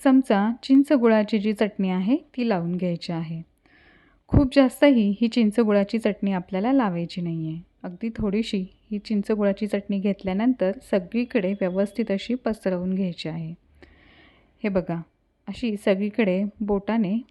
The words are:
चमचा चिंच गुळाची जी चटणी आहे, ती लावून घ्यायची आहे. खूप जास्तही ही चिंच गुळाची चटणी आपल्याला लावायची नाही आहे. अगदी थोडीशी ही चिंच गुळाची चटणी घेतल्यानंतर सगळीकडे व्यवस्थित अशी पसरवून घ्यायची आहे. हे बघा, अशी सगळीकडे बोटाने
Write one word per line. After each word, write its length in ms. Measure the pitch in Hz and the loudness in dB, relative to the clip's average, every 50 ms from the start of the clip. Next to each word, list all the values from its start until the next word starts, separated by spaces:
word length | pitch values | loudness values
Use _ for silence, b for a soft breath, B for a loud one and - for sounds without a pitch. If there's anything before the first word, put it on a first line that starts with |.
| - | 4
चमचा 460 | 277 262 262 262 - 220 196 202 220 233 - | 6 6 6 6 4 2 2 2 0 -2 -4
चिंच 300 | - - 269 277 277 - | 0 4 6 6 6 6
गुळाची 460 | 302 254 233 226 220 214 208 214 226 208 | 4 4 4 4 4 4 2 2 0 0
जी 140 | 196 214 | 0 0
चटणी 380 | 208 - 220 202 208 - 190 185 | 0 0 -2 -2 0 -2 -2 0
आहे, 260 | 185 185 185 208 269 | 0 0 0 0 0
ती 320 | 339 - _ - 254 240 233 | 0 -2 _ -8 -4 -2 -2
लावून 280 | 202 175 170 170 180 | -2 -2 -2 -4 -4
घ्यायची 360 | 175 185 180 170 165 - - | -2 -2 -4 -4 -4 -6 -8
आहे. 280 | 170 165 165 160 165 160 165 _ _ _ b b b b b b b b b b b b b - | -6 -6 -6 -8 -10 -12 -12 _ _ _ b b b b b b b b b b b b b 2
खूप 220 | - 294 285 254 - | 4 4 4 6 4
जास्तही 520 | 277 269 247 - - 302 285 269 233 208 202 196 - | 4 4 4 4 4 4 6 6 6 4 2 0 0
ही 80 | 233 226 | -2 0
चिंच 320 | - 240 220 208 202 240 | 2 2 2 2 2 2
गुळाची 380 | 233 214 202 202 196 202 - 220 | 2 4 4 2 2 0 -2 -2
चटणी 340 | - 214 196 - 202 196 | -2 -2 -2 -2 -2 -2
आपल्याला 400 | 190 180 180 - 190 185 208 254 | -2 -2 -4 -4 -4 -4 -2 2
लावायची 480 | 277 277 233 196 175 170 170 165 - 185 | 2 2 2 0 -2 -4 -6 -6 -6 -8
नाही 280 | 175 170 165 160 160 160 | -6 -6 -6 -6 -6 -6
आहे. 120 | 160 170 180 _ _ _ | -8 -10 -14 _ _ _
अगदी 260 | - 185 175 175 226 233 226 | -14 -14 -12 -8 -10 -8 -6
थोडीशी 480 | - 214 196 190 220 220 - - 190 185 - _ _ _ - | -4 -4 -2 -2 -2 -2 -2 -4 -6 -6 -6 _ _ _ -10
ही 80 | 214 202 | -10 -10
चिंच 320 | - - 214 202 196 - | -6 -4 -4 -2 -2 -2
गुळाची 360 | 220 208 202 202 196 - 220 | -2 0 0 0 0 -2 -4
चटणी 320 | 202 - 202 202 - 202 196 | -4 -4 -6 -4 -4 -6 -2
घेतल्यानंतर 800 | 190 208 196 - - 190 185 196 226 254 254 - 190 190 202 269 - - | -2 -2 -4 -2 -4 -4 -2 0 0 0 0 0 -2 -2 -2 -6 -6 -2
सगळीकडे 600 | - 190 180 175 - 233 247 - - 226 180 185 | -2 -2 -2 -2 -4 -4 -4 -2 -2 -2 -2 -2
व्यवस्थित 580 | 202 202 196 180 180 190 202 202 - - 220 - | -2 -2 -4 -2 -2 -2 -2 -2 -2 -6 -4 -2
अशी 240 | 196 196 - - 240 | -4 -6 -4 -6 -6
पसरवून 600 | 254 - 226 214 - - 190 185 175 180 185 190 | -4 -4 -6 -6 -4 -4 -4 -4 -2 -4 -4 -2
घ्यायची 340 | 190 196 180 170 - - 156 | -2 -2 -4 -6 -8 -10 -8
आहे. 240 | 160 165 160 160 170 _ _ _ _ b b b b b b b b b b b b b b b b - | -8 -8 -10 -10 -12 _ _ _ _ b b b b b b b b b b b b b b b b -8
हे 60 | - 208 | -6 -2
बघा, 280 | 190 185 175 - 170 170 160 _ _ _ _ _ _ _ - - | -2 -2 -2 -2 -6 -8 -8 _ _ _ _ _ _ _ -14 -14
अशी 280 | 196 - 254 226 208 | -10 -6 -4 -4 -4
सगळीकडे 680 | 202 - 220 190 190 208 208 - - 226 190 180 190 208 202 - - | -2 0 0 2 2 0 -4 0 0 0 0 0 0 -2 -4 -6 -6
बोटाने 540 | 214 202 202 196 196 - 220 226 208 175 208 233 269 - | -4 -2 -2 -2 -2 -2 -2 0 0 0 -2 -4 -4 -4